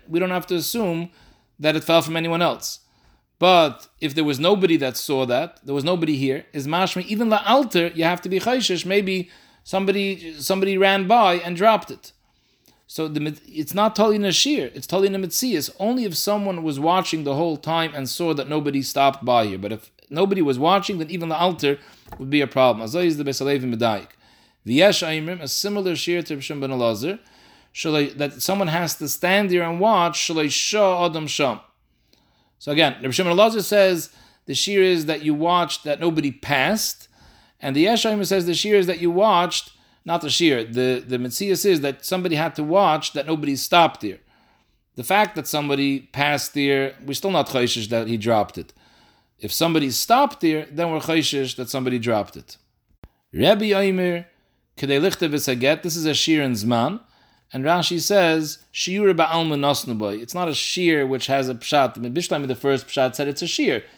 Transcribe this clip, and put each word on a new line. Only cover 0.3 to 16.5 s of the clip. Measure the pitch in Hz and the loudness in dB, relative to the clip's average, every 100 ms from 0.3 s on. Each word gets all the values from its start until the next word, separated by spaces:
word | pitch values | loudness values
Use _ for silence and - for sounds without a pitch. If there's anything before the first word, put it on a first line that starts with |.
have | 180 170 | -2 -2
to | 175 | -4
assume | 160 233 202 165 170 _ _ _ _ - | -2 -2 -2 -2 -6 _ _ _ _ -4
that | 147 156 | -2 0
it | |
fell | 147 165 | 2 2
from | 151 165 | 2 -2
anyone | 165 170 | -2 0
else. | 170 120 - - _ _ _ _ _ _ | 0 -2 -8 -14 _ _ _ _ _ _
But | 175 180 151 117 - _ | 6 6 4 0 -16 _
if | 156 143 | -4 0
there | 151 | 0
was | 135 | 2
nobody | 165 202 180 160 | 2 4 4 2
that | 135 123 | 0 -4
saw | - 135 127 | -2 0 2
that, | 123 170 - | 0 -2 -10
there | 135 143 | -6 -2
was | 143 | 0
nobody | 180 160 139 | 0 0 0
here, | 135 139 - | 0 -2 -6
is | 147 135 | -10 -4
mashma, | 165 190 185 180 | -2 -2 -2 -6
even | 208 233 | -2 0
la'alter, | 208 202 254 254 180 170 170 | 2 4 2 4 0 0 0
you | |
have | 165 175 | 0 0
to | 180 | -2
be | 190 | -2
chayshish, | 220 254 196 175 175 | 0 0 0 -2 0
maybe | 202 190 190 180 - _ _ | 0 0 -2 -6 -14 _ _
somebody, | - 190 196 196 196 185 165 | -6 -2 0 0 -2 -6 -12
somebody | 151 135 190 196 190 | -8 -4 0 0 4
ran | 190 196 185 | 4 2 4
by | 240 196 175 | 4 4 2
and | 170 175 | -2 2
dropped | 214 214 - | 4 4 0
it. | - - _ _ _ _ _ _ _ _ | -16 -18 _ _ _ _ _ _ _ _
So | - 156 | -8 -6
the | 151 | -4
mit-, | 151 147 - | -6 -8 -10
it's | 151 151 | -10 -6
not | 190 214 - | 0 0 2
tali | 220 214 | 2 2
in | 202 | 0
a | |
shear, | 165 277 285 127 | 0 2 0 -4
it's | 117 - | -8 -4
tali | 185 196 | 0 0
in | 190 | 0
a | |
mitzias, | 185 - 254 175 - - | -4 -4 -2 -2 -4 -4
only | 208 254 | -2 -2
if | 220 156 | -2 -2
someone | - 208 196 | -2 -2 -2